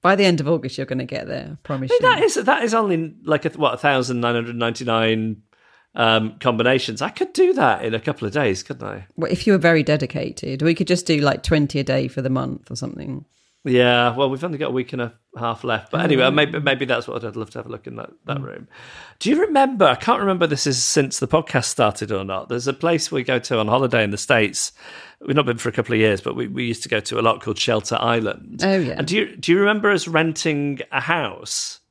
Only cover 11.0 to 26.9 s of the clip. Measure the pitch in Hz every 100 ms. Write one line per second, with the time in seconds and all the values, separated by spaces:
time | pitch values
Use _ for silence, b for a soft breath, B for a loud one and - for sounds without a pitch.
11 | - 156 143 - - 156 143 143 135 135
12 | 131 135 131 131 131 131 _ 120 127 -
13 | 143 135 156 _ _ _ 143 123 123 120
14 | 120 117 135 131 175 147 147 127 123 131
15 | 120 110 _ - 117 110 123 110 - -
16 | 151 135 127 143 147 147 143 131 131 120
17 | 117 117 113 110 107 117 117 113 - 113
18 | - _ - - - 50 - B B B
19 | B B 190 294 415 294 269 247 170 123
20 | - 240 202 185 170 139 147 127 - -
21 | 139 - 127 156 - 135 107 - 110 104
22 | 107 101 98 95 - 120 123 135 165 170
23 | - 147 123 127 - 117 104 123 131 120
24 | 104 101 - 120 107 - - _ B B
25 | B B - 143 135 117 117 110 113 117
26 | 110 98 - - 120 113 123 113 -